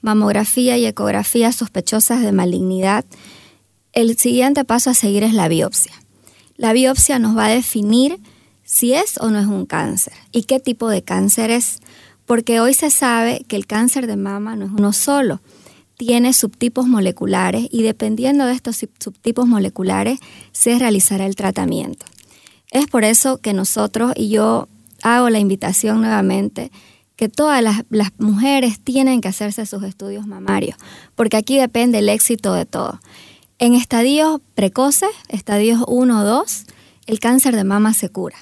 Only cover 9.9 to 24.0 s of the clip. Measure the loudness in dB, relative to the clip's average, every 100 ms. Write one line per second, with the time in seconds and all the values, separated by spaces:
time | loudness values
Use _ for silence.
9.9 | -4 -4 -8 -6 -4 0 -2 0 -4 -2
10.9 | -2 -2 -2 0 0 0 0 -2 -6 -16
11.9 | -20 -20 _ _ -2 2 2 4 2 2
12.9 | 2 2 2 0 -2 -6 -8 -4 -2 0
13.9 | 0 -4 -4 -6 -6 -8 -8 -6 0 0
14.9 | 0 0 0 0 -4 _ -20 -20 -20 _
15.9 | _ 0 2 4 2 0 -2 -4 0 2
16.9 | 2 0 -2 -2 0 0 -2 -4 -2 -2
17.9 | 0 -4 -2 0 2 0 -2 -6 -8 -10
18.9 | _ -14 -8 -6 0 2 2 0 -4 -2
19.9 | -2 -2 -4 -8 -20 -16 -2 0 2 2
20.9 | 2 2 0 -4 -4 -4 -2 -4 -4 -6
21.9 | -12 -20 -20 _ -20 -20 _ _ -2 0
22.9 | 0 2 2 0 -2 -4 -2 -2 -2 -4
23.9 | -2